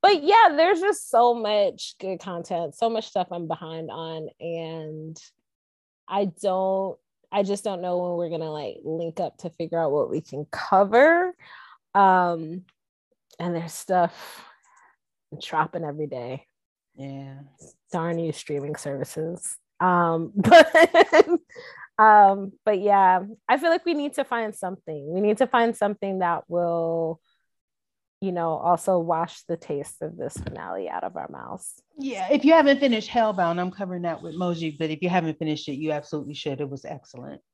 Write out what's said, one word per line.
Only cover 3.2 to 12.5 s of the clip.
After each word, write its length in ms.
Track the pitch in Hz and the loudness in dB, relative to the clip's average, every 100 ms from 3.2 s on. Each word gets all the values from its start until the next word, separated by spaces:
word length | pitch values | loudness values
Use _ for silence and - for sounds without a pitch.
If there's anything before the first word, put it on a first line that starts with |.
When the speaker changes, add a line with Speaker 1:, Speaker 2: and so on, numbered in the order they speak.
| 180 | -6
Speaker 1:
I'm 160 | 175 165 | -6 -8
behind 420 | 160 165 160 160 | -8 -10 -12 -12
on, 400 | 117 165 160 156 _ | -10 -10 -10 -12 _
and 800 | 170 165 160 165 156 156 160 165 - _ _ _ _ _ _ _ _ | -10 -10 -10 -12 -12 -14 -14 -16 -20 _ _ _ _ _ _ _ _
I 180 | 196 202 - | -4 -4 -4
don't, 560 | 202 185 190 190 190 - _ _ _ | -4 -2 -2 -2 -4 -8 _ _ _
I 120 | 196 | -4
just 200 | 202 202 | -2 -2
don't 180 | 214 185 | -6 -6
know 160 | 180 175 | -4 -4
when 140 | 180 175 | -4 -4
we're 120 | 175 | -6
gonna, 220 | 165 160 | -6 -8
like, 260 | 151 131 - | -8 -10 -12
link 360 | - 160 165 160 | -10 -8 -8 -6
up 180 | 170 _ | -8 _
to 100 | 175 | -14
figure 320 | _ 165 165 | _ -6 -4
out 100 | 160 | 0
what 180 | 147 - | 0 -2
we 120 | 123 | -4
can 240 | - 131 151 | -8 -12 -12
cover. 840 | - - 190 202 226 294 339 359 359 - - - - _ 196 | -10 2 4 4 6 6 6 2 -6 -20 -20 -20 -20 _ 4
Um, 680 | 190 185 175 170 160 | 6 6 2 -2 -6